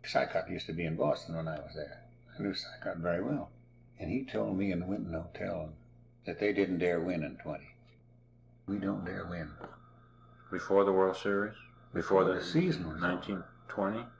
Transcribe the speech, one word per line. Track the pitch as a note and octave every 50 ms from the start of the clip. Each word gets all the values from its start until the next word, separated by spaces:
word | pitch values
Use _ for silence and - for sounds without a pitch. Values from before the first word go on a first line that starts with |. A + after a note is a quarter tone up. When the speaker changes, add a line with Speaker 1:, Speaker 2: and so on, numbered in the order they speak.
| -
Speaker 1:
Sicott | - - - - - - F#2 - -
used | F2 D#2+ -
to | - D#2+
be | E2 E2+
in | D#2+ D#2+
Boston | D#2+ C#2 D2 D2 - - - E2
when | E2 D#2+
I | D#2+ D#2
was | D2+ D2 - -
there. | D#2 D2 C#2+ - - - - - - - - -
I | -
knew | G2+ G2+ F#2
Sicott | - - - - - - G2 E2+
very | E2+ E2 F2 E2+ F2 G2+
well. | B2+ D3 C#3 - - - - - - - - - - -
And | - F#2 D#2+
he | F#2+ C3+ C3+
told | - - A2 G#2+ G#2 G2
me | F#2+ G2+ G2 F2+
in | E2+
the | F2+
Winton | F#2 G2+ - - F2+ E2+
Hotel | D#2+ E2+ - - - G2 F#2+ F2+ F2 D#2 D#2 D#2 - - - - - - - - - -
that | - E2+
they | - G#2 G#2
didn't | G2 G2 G2 F2+ F#2 E2
dare | F2+ F2+ F2 E2+
win | E2 F#2 F2 E2 D2+
in | C2+ C2
twenty. | - - D#2 D2+ - - - - - - - - - - - - - - _ - - - - - - -
We | - G2
don't | G2+ G2 G2 - F#2+ F2+
dare | F2+ F#2+ F#2+ - F2
win. | F2 E2+ D#2+ D2 D2 - - - - - - - - - - - - - - - - - - -
Speaker 2:
Before | F#2+ F2+ - - G2 G2 G2
the | G2
World | F#2+ F#2+ F#2+ F#2+ F#2
Series? | - - G2+ G2+ G2 G#2 A2 - - - - - - - - -
Before | E2+ - - G2 F#2+ F#2
Speaker 1:
Before | F2 F#2
Speaker 2:
the | -
Speaker 1:
the | -
season | - - D#3 F#3 F3+ - - F2 D#2+
was | D#2
over. | E2 E2+
Speaker 2:
nineteen | F2+ F2+ F2+ - - G2+ F#2 - - - - - -
twenty? | - - G2 G2 G#2+ A2+ A#2+ - -